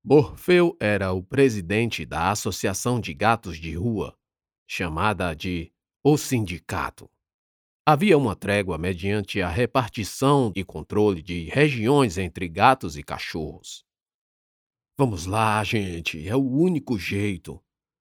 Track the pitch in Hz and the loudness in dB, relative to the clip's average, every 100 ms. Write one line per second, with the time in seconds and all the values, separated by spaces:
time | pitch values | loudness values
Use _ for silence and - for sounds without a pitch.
0 | - 147 117 - - 180 170 - 107 101 | 6 6 6 -4 2 4 4 2 0 2
1 | 95 92 92 135 139 107 82 104 117 - | 0 -2 -2 2 4 2 -2 0 0 -4
2 | 64 73 87 104 107 - 107 92 123 123 | -6 -2 0 0 -4 -2 -4 -2 -2 -2
3 | 92 73 104 113 95 82 80 80 113 104 | -4 0 0 0 -4 -10 -8 -4 -4 -4
4 | 71 _ _ _ _ _ _ - 90 78 | -6 _ _ _ _ _ _ -6 -4 -2
5 | 107 90 90 76 95 90 82 _ _ _ | -2 0 -4 -4 -6 -6 -8 _ _ _
6 | 139 147 - 127 98 87 - 92 65 - | 2 2 0 -2 -2 -8 -6 -6 -6 -10
7 | - _ _ _ _ _ _ _ - 147 | -20 _ _ _ _ _ _ _ 2 4
8 | 208 151 123 92 98 101 92 80 87 87 | 6 4 4 -2 0 0 0 -4 -4 -4
9 | 98 104 98 104 87 85 120 131 110 - | -2 -2 -2 -4 -2 -2 0 0 -2 -6
10 | 95 - 135 143 117 95 90 80 - 101 | -8 0 2 4 2 -2 -8 -10 -4 2
11 | 107 90 76 85 82 131 151 127 107 143 | 2 0 -6 -8 -4 0 2 2 2 4
12 | 123 85 90 - 90 82 117 131 90 73 | 2 0 -6 -6 -8 2 2 4 -4 -10
13 | - 71 - 85 76 85 - - _ _ | -10 -10 -8 -8 -8 -10 -18 -20 _ _
14 | _ _ _ _ _ _ _ _ _ - | _ _ _ _ _ _ _ _ _ 0
15 | 135 95 92 107 110 107 98 117 95 82 | 0 0 -2 0 2 0 0 -2 -2 -6
16 | 80 80 80 127 135 135 180 156 - 110 | -8 -8 -2 0 0 2 2 2 -2 -4
17 | 87 101 104 90 - - _ _ _ _ | -2 -2 -2 -4 -10 -18 _ _ _ _